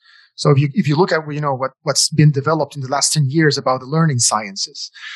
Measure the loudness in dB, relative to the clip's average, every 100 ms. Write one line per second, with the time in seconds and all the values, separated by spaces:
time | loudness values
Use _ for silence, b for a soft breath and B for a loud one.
0 | b b b -2 2 2 2 0 0 2
1 | 2 0 -4 -4 -4 -2 -4 -4 -4 -2
2 | 0 4 4 4 0 0 -2 -6 -4 -2
3 | 0 0 0 2 2 2 -2 -4 -2 0
4 | 0 0 0 -2 -4 -10 -10 -10 -16 B
5 | B